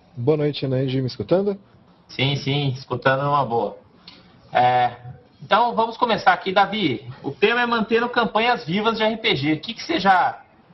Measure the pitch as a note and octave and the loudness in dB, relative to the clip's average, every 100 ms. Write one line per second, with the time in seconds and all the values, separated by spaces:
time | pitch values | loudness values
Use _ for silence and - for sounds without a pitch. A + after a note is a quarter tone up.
0 | _ - A#2+ D3+ D3 C#3 C3+ C3 C3+ C3 | _ -4 0 0 0 -2 -4 -2 -2 -2
1 | B2+ - - F3 G3+ G3 - _ _ _ | -4 -6 0 0 0 -4 -12 _ _ _
2 | - - C3+ C#3 C3+ C#3+ C#3 B2+ - B2 | -14 -4 -2 -2 -2 -2 -2 -6 -8 -2
3 | C3+ C3+ C#3+ C#3+ A#2+ A#2 G#2 - - _ | 0 2 2 0 0 -2 -4 -8 -20 _
4 | - - - - - - B2 B2 B2 - | -20 -20 -20 -20 -2 2 4 4 0 -4
5 | - - _ - - G3+ A#3+ G3+ A3+ G#3+ | -18 -20 _ -12 0 2 2 0 -2 -2
6 | A#3+ G#3 - F3 G3 F#3+ G3 G#3+ E3 A2 | -2 2 2 2 2 2 2 0 -2 -4
7 | A#2+ - C3+ C#3 G#3 A#3+ A#3+ A#3 G#3+ A3+ | -8 -12 -8 0 2 2 0 0 2 0
8 | A#3+ B3 A3+ G#3+ A#3 A#3 C#3+ F#3+ A3 A3 | 0 0 0 2 2 0 -2 0 0 0
9 | A3 A3+ A3+ D#3 C#3+ D3+ - A3+ - - | 0 0 -2 0 0 -2 -4 -12 -6 0
10 | F#3+ F3+ C3+ - - _ _ | 4 4 2 -2 -16 _ _